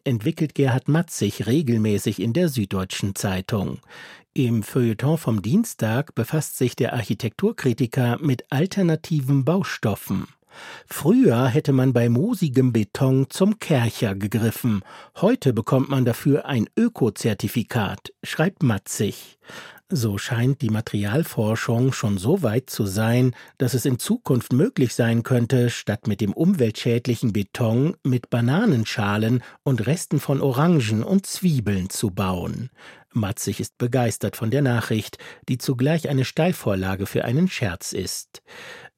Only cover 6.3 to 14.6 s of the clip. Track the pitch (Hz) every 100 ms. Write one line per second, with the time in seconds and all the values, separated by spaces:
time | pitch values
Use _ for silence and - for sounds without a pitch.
6.3 | 156 - - 127 - 123 123 104 110 110
7.3 | - 208 - 131 113 120 - 120 120 151
8.3 | 127 - 135 185 196 175 156 - 151 131
9.3 | 143 131 190 - - - 98 - 95 -
10.3 | _ _ - - - - - 147 247 214
11.3 | 117 131 147 147 135 135 120 120 120 208
12.3 | 226 156 127 127 113 104 - 135 131 135
13.3 | - 196 214 - 139 117 - 110 98 101
14.3 | 113 110 -